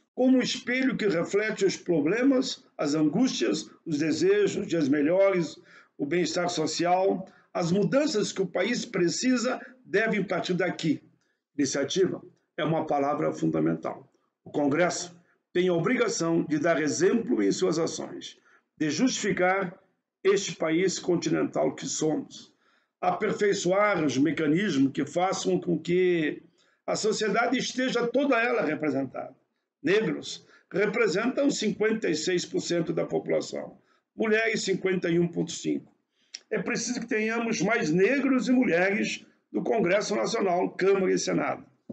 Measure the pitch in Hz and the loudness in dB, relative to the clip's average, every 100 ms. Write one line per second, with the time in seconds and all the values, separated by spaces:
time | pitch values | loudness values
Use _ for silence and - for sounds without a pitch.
0 | _ - 262 254 208 - - 254 262 180 | _ 0 4 4 2 -4 -2 0 0 0
1 | 208 165 - 202 214 180 185 - - 160 | 0 0 0 0 0 0 0 0 0 0
2 | 147 220 269 254 - - _ - 147 156 | 2 2 4 4 0 -6 _ -6 -2 2
3 | 151 175 262 - - - - - 170 147 | 2 2 2 2 -2 -2 -6 -14 -6 -2
4 | 160 131 185 208 196 - 208 165 135 147 | 0 2 2 4 2 0 -2 0 2 2
5 | 143 185 196 180 156 - - - _ - | 2 4 4 2 -2 -8 -20 -20 _ -8
6 | 143 175 156 175 170 156 151 - 170 185 | -2 0 0 -2 -2 -2 -2 0 2 2
7 | 196 190 - - _ 185 170 196 170 269 | 2 0 -6 -18 _ -4 0 2 2 2
8 | 294 208 196 - 185 180 208 240 - 180 | 2 0 -2 -2 -4 -2 -2 -2 -4 0
9 | 170 - 254 247 254 - - - - 185 | 0 0 0 2 0 -4 -10 -20 -2 0
10 | 220 208 - 175 - 180 180 - 160 131 | 2 0 -2 -4 -2 0 -2 -2 -2 -2
11 | - _ _ _ _ - 135 143 135 180 | -6 _ _ _ _ -2 -2 0 -2 2
12 | 165 - - _ _ - 156 160 156 143 | 0 0 -12 _ _ -4 -2 0 0 0
13 | 139 147 156 156 160 156 156 160 127 - | 0 0 -2 0 0 2 0 -2 -6 -10
14 | - _ _ _ - 147 143 151 175 - | -16 _ _ _ -6 -2 0 2 0 -2
15 | - - _ _ _ 180 180 170 202 254 | -10 -16 _ _ _ 0 2 2 2 2
16 | 226 - 165 170 - 151 170 151 151 123 | 0 0 0 0 0 0 2 2 0 2
17 | 190 233 - 220 98 - 185 160 165 - | 2 2 0 2 2 2 0 0 -2 -6
18 | 71 - - - _ _ _ _ 151 139 | -10 -12 -16 -20 _ _ _ _ -4 0
19 | 254 - 208 170 180 190 180 - _ _ | 0 0 -2 2 2 2 -2 -8 _ _
20 | _ _ 190 196 185 - 160 160 190 - | _ _ 2 2 -2 -4 0 2 0 -2
21 | - 170 - 160 151 151 151 - 135 - | -2 0 0 0 0 -2 -2 -4 -8 -2
22 | 156 147 - - - _ _ _ _ _ | -2 -2 -6 -16 -20 _ _ _ _ _
23 | 180 - 202 - 202 196 170 196 208 185 | -2 0 -2 0 0 2 2 2 2 2
24 | 151 127 156 151 151 165 208 135 135 151 | 0 2 2 2 2 2 2 2 2 0
25 | 131 175 190 185 185 180 180 160 170 180 | -4 0 0 0 0 0 0 -2 0 2
26 | 180 170 151 - - _ _ _ - 175 | 4 2 0 -4 -14 _ _ _ -6 -2
27 | 208 208 214 220 247 247 - 247 254 233 | 0 0 0 0 0 0 -2 -2 -2 0
28 | 240 262 277 233 240 226 147 151 151 135 | 0 0 2 2 2 0 0 -2 -2 -2
29 | 135 - - - _ _ _ _ 160 208 | -4 -8 -12 -16 _ _ _ _ 0 0
30 | 175 143 131 - - - _ 175 208 240 | 0 -4 -8 -14 -18 -20 _ -2 0 2
31 | 214 180 240 - 277 - 214 - 214 220 | 0 0 0 0 0 0 -2 0 0 0
32 | 185 151 185 180 - 180 - 170 170 165 | -2 -2 -2 -2 -2 -6 -2 -2 -2 -4
33 | - 160 160 156 - 71 - - _ _ | -4 -4 -2 -2 -2 -8 -10 -16 _ _
34 | _ - 220 220 226 220 190 180 190 185 | _ -4 0 2 2 -2 -2 -2 0 0
35 | 175 170 170 175 165 - 160 - - _ | 2 2 2 -2 -6 -6 -4 -4 -6 _
36 | _ _ _ - _ 214 175 226 - 247 | _ _ _ -20 _ -6 -4 -4 -4 -6
37 | - 214 220 226 233 - 185 233 160 175 | -4 -2 -2 -2 -2 -2 0 0 2 2
38 | 208 277 262 254 214 254 214 165 190 214 | 4 2 2 2 2 2 4 2 2 0
39 | 220 - - _ _ - - 233 175 208 | -2 -6 -12 _ _ -6 -2 0 2 2
40 | 196 220 202 226 196 175 - - 185 196 | 0 -2 -2 0 0 0 -2 0 2 2
41 | 190 185 - 170 139 - - _ - | 2 0 0 -2 -2 -6 -12 _ -20